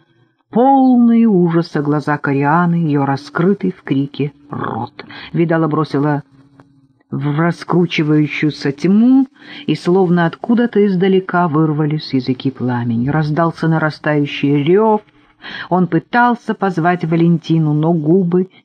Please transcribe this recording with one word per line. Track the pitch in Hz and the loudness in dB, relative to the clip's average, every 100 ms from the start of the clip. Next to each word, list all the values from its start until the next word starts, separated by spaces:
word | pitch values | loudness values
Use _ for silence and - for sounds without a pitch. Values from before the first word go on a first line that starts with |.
| _ _ _ _ _ | _ _ _ _ _
полные | 220 262 277 262 247 233 233 226 | 2 4 4 4 4 4 4 4
ужаса | 185 175 165 165 156 | 4 2 0 -2 -2
глаза | 147 147 143 147 | -2 -2 -2 -2
Корианы, | 143 139 143 165 175 170 | -2 0 2 2 2 0
ее | 160 143 135 | 0 0 0
раскрытый | 139 - - 175 196 185 | -4 -6 -2 0 0 -4
в | - | -6
крике | - 135 139 - 143 - - | -4 -4 -4 -6 -8 -8 -14
рот. | - - 110 120 - - - - | -10 -8 -8 -10 -14 -20 -20 -8
Видала | 156 165 165 160 | -2 0 0 0
бросила | 147 151 139 147 143 - _ _ - _ _ _ _ _ | -2 -2 -2 -2 -2 -6 _ _ -20 _ _ _ _ _
в | 135 143 147 | -6 -4 -2
раскручивающуюся | 170 - - 170 170 - 151 151 151 - 151 - 139 | -2 -4 -2 0 0 -2 0 0 0 -2 -4 -4 -6
тьму, | 135 175 208 240 262 262 _ - - - | -2 0 2 4 4 2 _ -20 -10 -6
и | 151 | -4
словно | - 185 180 175 165 | 0 2 2 2 0
откуда-то | - - 233 240 202 208 | -2 -2 0 2 2 2
издалека | 180 196 190 190 175 175 | 2 2 0 0 -2 0
вырвались | 147 156 147 156 156 - | 0 0 0 -2 -4 -4
языки | 131 131 127 135 | -4 -2 -4 -6
пламени. | - 123 120 120 113 127 | -4 -4 -4 -2 -2 -2
Раздался | 151 151 151 165 - 165 | -2 -2 0 -2 -2 -2
нарастающий | 160 156 - 156 151 143 - 143 147 | 0 -2 -4 -2 -2 -2 -2 -2 0
рев. | 143 190 220 214 - _ _ _ - - - | 2 2 2 0 -4 _ _ _ -18 -16 -4
Он | 180 175 | 0 0
пытался | 165 - 240 240 233 - | -2 -2 0 2 0 -4
позвать | 208 196 180 165 175 160 | -4 -4 0 -2 -2 -2
Валентину, | 165 170 165 - 165 156 | 0 2 0 0 0 0
но | 151 156 | 0 0
губы | 175 151 185 175 180 185 _ | 0 2 2 2 0 -2 _